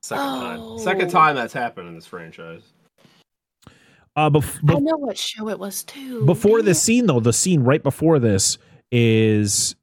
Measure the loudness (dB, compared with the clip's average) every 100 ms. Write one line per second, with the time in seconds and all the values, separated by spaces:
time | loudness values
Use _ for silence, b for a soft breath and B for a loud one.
0 | -8 -6 -6 -6 -10 -12 -14 -8 -4 -2
1 | 0 4 4 2 -6 -6 -8 -8 -16 -16
2 | -18 -18 -18 -18 -18 -18 _ _ _ _
3 | _ _ _ _ _ _ -20 b b b
4 | b -2 2 2 0 0 2 2 0 -2
5 | -4 -8 -10 -8 -10 -10 -10 -12 -14 -18
6 | -14 0 0 2 4 4 4 2 2 2
7 | 2 2 2 0 0 2 2 2 0 0
8 | 2 4 4 2 0 -4 b b _ 2
9 | 4 4 4 2 0 -2 -4 -8